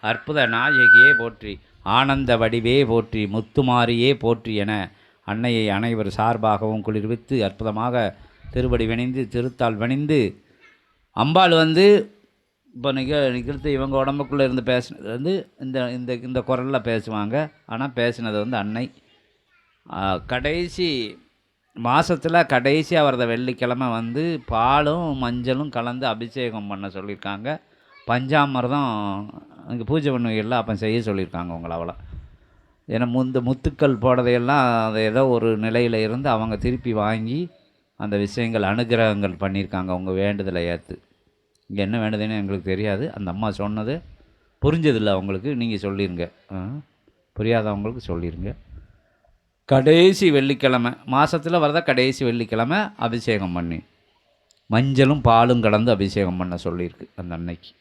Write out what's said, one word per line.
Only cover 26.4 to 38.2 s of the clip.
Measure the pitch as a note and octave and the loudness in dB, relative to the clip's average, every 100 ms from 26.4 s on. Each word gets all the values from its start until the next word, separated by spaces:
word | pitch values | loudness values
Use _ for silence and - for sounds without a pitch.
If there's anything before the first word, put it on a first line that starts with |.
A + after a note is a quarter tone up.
| A#2+ A2 G2+ | -6 -6 -10
பண்ண | G2 G2 | -8 -10
சொல்லியிருக்காங்க. | F#2+ G2 G2 G2 G2+ A#2 D3+ _ _ _ - - | -10 -12 -10 -8 -8 -8 -8 _ _ _ -20 -2
பஞ்சாமிர்தம் | A#2+ C3 D3+ C#3+ C3 A#2+ C#3+ C#3 G#2+ G#2 G2 G#2 - - - - | -2 2 2 2 0 -2 -2 -2 -4 -4 -6 -10 -16 -20 -20 -10
அங்க | A#2+ | -8
பூஜை | A2 D#3 C#3+ | -2 -2 0
பண்ணுவீங்கள்ல, | B2+ A#2+ A2 G#2+ | 0 0 -2 0
அப்ப | B2 A2 | -2 -2
செய்ய | G#2 A2 A2+ | -2 0 -2
சொல்லியிருக்காங்க | G#2+ G2 F2+ E2+ F2 | -2 -4 -4 -6 -8
உங்கள | E2 E2+ | -10 -8
அவள. | E2 E2+ - - - - - _ _ _ _ - | -8 -8 -10 -14 -18 -18 -20 _ _ _ _ -6
ஏன்னா | A2+ A#2+ | -4 0
முந்த | B2 B2+ C3 | 0 0 0
முத்துக்கள் | A#2+ C3 D#3 C3+ C#3+ B2 | -2 -2 -4 0 0 2
போடுறதையெல்லாம் | B2 B2+ B2 B2 A#2+ C#3+ B2+ A#2 A2 | 2 2 2 2 2 2 2 2 0
அது | A2 | 0
ஏதோ | A2 A2+ C3+ | 0 2 2
ஒரு | A#2+ A2+ A2 | 2 2 0
நிலையில | A2 A2+ A#2+ A2+ | 0 0 2 2
இருந்து | G#2+ A#2+ C#3 | 0 -2 0
அவங்க | A2+ A2 G#2 | 0 -2 -2
திருப்பி | B2 B2 B2 | -2 -4 -2
வாங்கி | A2 G#2 A2 A2 C#3 F3 _ _ _ _ _ | 0 0 -2 -4 -4 -6 _ _ _ _ _
அந்த | G#2 | -4
விஷயங்கள் | G2+ | -2